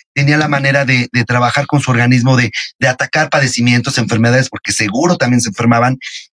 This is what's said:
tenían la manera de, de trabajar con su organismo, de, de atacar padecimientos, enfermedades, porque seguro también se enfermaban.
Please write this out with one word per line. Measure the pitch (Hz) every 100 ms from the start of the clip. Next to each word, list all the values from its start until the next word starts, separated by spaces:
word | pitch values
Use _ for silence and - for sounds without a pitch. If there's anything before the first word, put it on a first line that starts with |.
| _
tenían | - 143 151
la | 151
manera | 143 139 139
de, | 131 127 120
de | 120
trabajar | 113 123 123 143 139
con | 147
su | 135
organismo, | 120 120 127 135 127
de, | 113 - - -
de | 127
atacar | 127 135 156 156
padecimientos, | 156 131 - 120 123 123 131
enfermedades, | 104 110 117 127 127
porque | 107 -
seguro | - 107 113 175 180
también | 127 123
se | 117
enfermaban. | 98 117 117 123 131 - - -